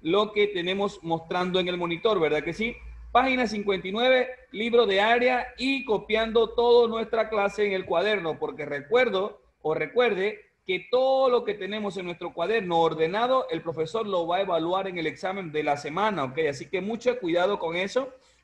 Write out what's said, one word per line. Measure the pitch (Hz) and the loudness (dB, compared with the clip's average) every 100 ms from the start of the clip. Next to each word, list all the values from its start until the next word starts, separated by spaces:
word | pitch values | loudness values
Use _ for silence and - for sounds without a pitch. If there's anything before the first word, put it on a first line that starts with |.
lo | 160 196 214 | 0 2 2
que | 208 208 | 2 0
tenemos | 190 175 196 202 - | 0 -4 -2 -4 -4
mostrando | 165 160 160 180 180 185 | -4 -4 -2 -4 0 0
en | 180 | 0
el | 175 | -2
monitor, | 170 165 226 202 | -4 0 0 2
¿verdad | 151 151 | 2 0
que | 147 | -2
sí? | 170 226 - - - - | -4 -6 -6 -14 -18 0
Página | 240 262 254 233 | 2 4 2 -2
cincuenta | 208 202 190 185 | -2 -2 -2 -2
y | |
nueve, | 208 254 254 247 - - | 0 4 4 2 -6 -12
libro | 185 226 233 214 | -6 0 4 4
de | 190 | 4
área | 214 240 247 247 - - | 4 4 4 0 -2 -4
y | 254 269 | -2 -2
copiando | 254 202 - 214 226 226 220 | 0 -2 0 0 2 2 2
toda | 233 240 240 233 | 2 6 6 6
nuestra | 226 220 226 214 | 2 -2 -2 0
clase | 220 202 202 208 | 0 0 0 0
en | |
el | 190 | 0
cuaderno, | 180 170 202 208 165 143 | 0 0 2 0 -2 -4
porque | 151 135 | -4 -6
recuerdo | 147 143 139 240 247 190 208 - _ _ | -6 -6 0 2 2 0 -2 -6 _ _
o | 151 | -4
recuerde | 156 156 233 240 185 202 214 - _ - | -2 0 2 2 2 -2 -4 -12 _ -6
que | 185 - | -6 0
todo | 247 262 269 262 | 2 4 4 4
lo | 240 | 2
que | - | 0
tenemos | 202 190 214 202 190 | -4 -4 -4 -6 -6
en | 180 | -8
nuestro | 170 175 | -8 -8
cuaderno | 170 175 226 185 170 | -4 0 0 2 4
ordenado, | 165 156 160 202 247 262 - | 4 2 0 0 0 0 0
el | 165 | -4
profesor | 165 160 156 220 214 | -4 -4 -4 -4 -2
lo | 185 165 | -2 0
va | 180 | 0
a | |
evaluar | 196 165 165 185 190 | 0 0 0 -2 -2
en | 180 | -4
el | 156 | -4
examen | 131 190 196 175 | -4 -6 -6 -6
de | 151 | -2
la | 151 147 | 0 -2
semana, | 147 160 214 185 | -2 -2 -2 0
¿ok? | 131 139 156 | -2 -2 -2
Así | 135 - | -2 -6
que | 190 | -6
mucho | 196 226 247 240 | -4 -2 -2 -2
cuidado | 170 170 185 202 | 0 2 2 0
con | 170 170 | -2 -2
eso. | 190 254 269 - _ _ | -2 -2 -4 -8 _ _